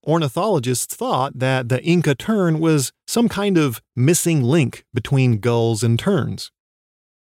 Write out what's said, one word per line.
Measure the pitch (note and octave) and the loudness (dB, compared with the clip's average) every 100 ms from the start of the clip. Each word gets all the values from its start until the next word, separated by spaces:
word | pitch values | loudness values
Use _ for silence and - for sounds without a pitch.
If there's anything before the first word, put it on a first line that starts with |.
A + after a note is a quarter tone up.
| - | -2
ornithologists | E3 D3+ E3+ G#3 F3+ A#2+ B2+ - - | 0 0 -2 0 0 0 -4 -6 -8
thought | B3+ E3 C3+ C3+ | -4 -2 -4 -2
that | C3 C3 A#2+ | -2 0 -2
the | B2 | -4
Inca | - F3 D#3 | 0 2 2
tern | C#3 - A3 F3+ D#3 | -2 0 0 2 2
was | D#3+ D#3 B2+ - - | 2 2 0 -8 -6
some | - A#3 | 0 0
kind | - G3+ F3+ | 0 0 2
of | D3 A2+ _ | 2 -2 _
missing | - B2+ F3 E3+ D#3+ | 0 2 2 2 0
link | A#2+ E3 B2 - _ | 2 2 0 -4 _
between | - - C3+ B2+ A2 | -8 -2 2 2 2
gulls | A#2+ A#2+ A#2 A2+ | 0 0 0 0
and | A#2+ A#2 | 0 0
terns. | - F#3+ A2 - - _ _ _ _ _ _ _ | 0 0 -2 -6 -12 _ _ _ _ _ _ _